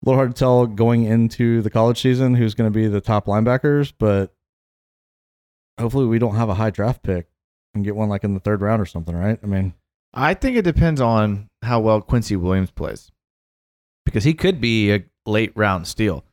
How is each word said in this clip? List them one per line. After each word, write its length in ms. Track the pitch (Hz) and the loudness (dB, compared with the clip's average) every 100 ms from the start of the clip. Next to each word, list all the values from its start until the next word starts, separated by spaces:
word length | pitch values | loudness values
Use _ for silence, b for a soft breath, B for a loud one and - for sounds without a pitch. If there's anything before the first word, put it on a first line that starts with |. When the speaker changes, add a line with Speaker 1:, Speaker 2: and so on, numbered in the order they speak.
Speaker 1:
a 60 | - | 2
little 80 | 131 | 2
hard 180 | 131 123 | 0 0
to 40 | |
tell 260 | 131 123 123 | 2 4 2
going 380 | 104 117 117 113 | 2 2 2 2
into 560 | 113 113 - 120 117 | 2 2 0 0 2
the 80 | 107 | 0
college 320 | 117 113 120 | 2 2 2
season 340 | 131 127 131 123 | 0 2 2 2
who's 180 | 113 | 0
gonna 160 | 107 110 | 0 0
be 160 | 107 110 | 2 0
the 140 | 101 | -2
top 240 | - 107 101 | 0 -2 0
linebackers, 680 | 101 113 127 151 143 143 - | 0 0 0 0 0 -2 -2
but 360 | 107 98 98 _ _ _ _ _ _ _ _ _ _ _ _ _ _ - | 0 0 -2 _ _ _ _ _ _ _ _ _ _ _ _ _ _ -6
hopefully 260 | 117 131 127 | -4 0 2
we 140 | 113 | 2
don't 160 | 113 104 | 0 0
have 140 | 113 | -2
a 60 | 95 | 0
high 140 | 110 | -2
draft 340 | 101 107 123 | -2 -4 -4
pick 240 | - 90 85 _ _ _ _ 104 | -4 -4 -6 _ _ _ _ -6
and 80 | |
get 120 | 101 104 | -6 -4
one, 140 | 107 | -4
like, 140 | 101 | -2
in 100 | 104 | -4
the 60 | 98 | -4
third 220 | 104 104 | -2 -2
round 200 | 101 110 | 0 -2
or 40 | 95 | -2
something, 300 | 85 82 85 | -8 -8 -4
right? 220 | 95 113 | -2 -4
I 20 | 101 | -4
mean, 280 | 98 92 - _ _ _ | -4 -4 -6 _ _ _
Speaker 2:
I 200 | - 139 | -4 -2
think 220 | 190 269 247 | 0 -2 0
it 60 | |
depends 360 | 185 156 165 151 | 0 2 2 2
on 480 | 120 113 107 101 104 _ | 2 2 2 -2 -8 _
how 180 | 113 120 | -2 0
well 220 | 110 110 | 2 2
Quincy 340 | - 120 107 101 | 2 -2 0 -2
Williams 360 | 87 95 95 | 0 0 -2
plays, 400 | - 73 52 _ _ _ _ _ _ _ _ _ _ - | -6 -10 -10 _ _ _ _ _ _ _ _ _ _ -4
because 180 | 113 | 0
he 100 | 107 | 0
could 260 | 160 180 180 | 0 0 0
be 300 | 117 110 104 | 0 2 2
a 100 | 101 90 _ - | 0 -2 _ -4
late 240 | 107 110 - | -2 -2 0
round 300 | 104 95 95 | 0 0 -4
steal. 360 | - 110 78 - | -4 -2 -2 -10